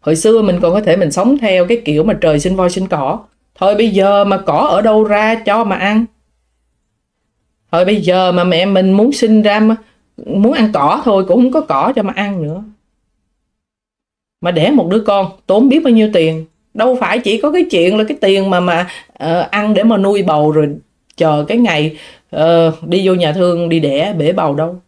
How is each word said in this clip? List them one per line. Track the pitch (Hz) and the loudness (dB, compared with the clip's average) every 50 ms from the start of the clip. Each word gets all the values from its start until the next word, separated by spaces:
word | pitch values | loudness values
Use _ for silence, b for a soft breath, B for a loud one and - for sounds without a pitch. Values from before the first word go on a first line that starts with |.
Hồi | _ 151 160 | _ -2 -2
xưa | 160 - 220 220 226 214 | 0 2 2 2 2 2
mình | 202 180 175 185 | 0 0 0 0
còn | 170 175 | 0 0
có | 208 | 0
thể | 208 - 165 | 0 0 0
mình | 190 190 151 143 | 0 0 -2 -2
sống | 180 190 233 277 285 | -2 0 0 0 0
theo | 240 214 190 185 175 | 0 0 0 0 0
cái | 175 233 233 - | 0 0 -2 -2
kiểu | 147 151 147 160 | -2 -2 0 0
mà | - - - | 0 0 0
trời | - 160 151 147 | 0 0 0 0
sinh | 147 180 190 | 0 -2 -2
voi | 190 185 175 | 0 0 -2
sinh | 175 190 185 196 | -2 -2 -6 -4
cỏ. | - 151 139 131 170 226 - _ _ _ _ _ _ | -4 -4 -4 -4 -6 -6 -10 _ _ _ _ _ _
Thôi | _ 185 190 208 | _ 0 0 2
bây | 208 233 226 | 2 0 0
giờ | 190 196 190 196 202 202 202 | 2 2 2 2 4 2 2
mà | 202 196 190 | 2 0 -2
cỏ | - - 143 156 | -2 -2 -2 0
ở | 247 294 - 185 214 | 0 0 0 0 2
đâu | 220 214 214 214 | 2 2 2 2
ra | 214 208 208 214 220 226 | 2 0 0 2 0 -2
cho | 226 220 - 202 220 226 | -2 -2 -2 0 0 0
mà | 208 185 | -2 -4
ăn? | - 180 196 214 220 233 220 _ _ _ _ _ _ _ _ _ _ _ _ _ _ _ _ _ _ _ _ _ _ _ _ _ _ _ _ _ _ _ _ - | -2 -2 0 0 0 -2 -2 _ _ _ _ _ _ _ _ _ _ _ _ _ _ _ _ _ _ _ _ _ _ _ _ _ _ _ _ _ _ _ _ -2
Thôi | 165 180 | 0 0
bây | 185 214 208 | 2 0 0
giờ | 165 165 180 185 185 180 175 | 0 0 0 2 2 2 0
mà | 180 175 | 0 0
mẹ | 180 175 160 180 | 0 0 0 0
mình | 202 196 185 185 190 190 | 2 2 2 2 4 4
muốn | 196 214 262 285 | 4 2 2 0
sinh | - - 220 220 214 208 | 0 2 2 4 4 4
ra | 208 202 214 | 2 2 2
mà, | 214 220 220 220 b b b b b _ _ - - | 2 2 0 0 b b b b b _ _ -20 -12
muốn | - - 196 202 233 302 | -6 -2 0 2 2 2
ăn | 302 220 214 214 | 2 0 0 0
cỏ | 151 143 147 185 285 285 | 0 0 0 0 0 0
thôi | 254 202 190 190 185 | 0 0 0 2 2
cũng | 175 233 240 | 2 2 2
không | 262 254 | 2 2
có | 311 | -2
cỏ | 302 - 147 135 151 208 269 | -2 -2 -2 -2 0 -2 -2
cho | - 208 | -2 -4
mà | 196 - | -4 -4
ăn | - 202 202 202 180 160 | -4 -6 -6 -4 -6 -6
nữa. | 147 156 185 214 214 214 _ _ _ _ _ _ _ _ _ _ _ _ _ _ _ _ _ _ _ _ _ _ _ _ _ _ _ _ _ _ _ _ _ | -6 -8 -10 -12 -16 -20 _ _ _ _ _ _ _ _ _ _ _ _ _ _ _ _ _ _ _ _ _ _ _ _ _ _ _ _ _ _ _ _ _
Mà | - 175 | -6 -4
đẻ | 180 160 156 202 | -2 0 0 2
một | 294 269 180 165 | 2 2 0 2
đứa | 190 226 214 | -2 -2 0
con | 220 202 202 190 - - _ _ | 0 0 0 -2 -4 -8 _ _
tốn | - 185 208 247 277 | 0 2 2 4 4
biết | 247 330 330 | 2 2 2
bao | 277 233 | 4 2
nhiêu | 220 214 214 208 | 4 2 2 2
tiền. | 180 160 160 160 160 160 - _ _ _ _ _ | 0 0 0 -2 -4 -10 -14 _ _ _ _ _
Đâu | 208 220 247 254 254 | -2 -2 0 0 -2
phải | 226 175 190 240 | -2 -4 -4 -4
chỉ | 240 214 208 226 | -2 -2 -4 -2
có | - 294 302 | -2 -2 0
cái | 359 339 339 | 0 -2 0
chuyện | - 180 170 180 202 214 | 0 0 0 2 2 0
là | 214 214 | -2 -2
cái | 294 - | -4 -2
tiền | - 196 196 196 190 196 | 0 0 0 0 0 0
mà, | 185 180 | 0 0
mà, | 175 175 170 165 180 180 B B B B _ | 0 0 -2 -2 -4 -6 B B B B _
ờ, | - - 156 165 180 165 - | -10 -6 -2 -2 -2 -2 -2
ăn | - 208 208 214 214 | -4 -4 -2 0 0
để | 196 208 | 2 2
mà | 226 233 | 2 2
nuôi | 202 190 196 208 202 190 | 2 0 0 0 0 0
bầu | 175 156 151 151 151 | 0 0 2 2 2
rồi | 151 156 151 147 143 - - _ _ _ _ _ _ | 2 0 0 -2 -4 -8 -14 _ _ _ _ _ _
chờ | - 165 160 151 147 147 147 | -2 0 0 0 0 -2 -2
cái | 208 240 | 0 0
ngày, | 240 220 170 151 151 156 151 B B B B B B _ | 0 2 0 0 -2 -4 -6 B B B B B B _
ờ, | - 156 151 165 170 170 165 160 156 - - | -4 0 2 2 4 4 2 2 0 -4 -6
đi | 160 170 190 190 | -4 -2 0 0
vô | 190 185 | 0 0
nhà | 180 175 151 151 | 0 0 -2 0
thương | 190 180 180 175 170 175 165 | 0 0 0 0 -2 -2 -2
đi | 165 165 | -2 0
đẻ | 151 143 135 143 160 202 202 165 | 0 0 -2 -2 -2 -2 -2 -2
bể | 151 151 185 | -2 -2 0
bầu | - - 156 143 | 0 -2 -2 -2
đâu. | 147 156 165 175 185 _ | -2 -4 -6 -6 -12 _